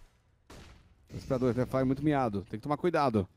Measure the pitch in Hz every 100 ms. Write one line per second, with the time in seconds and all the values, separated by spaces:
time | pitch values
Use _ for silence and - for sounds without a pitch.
0 | - _ _ _ - - - - - _
1 | - - - 131 127 120 117 131 131 135
2 | 151 143 120 101 - 107 143 147 180 165
3 | 139 107 92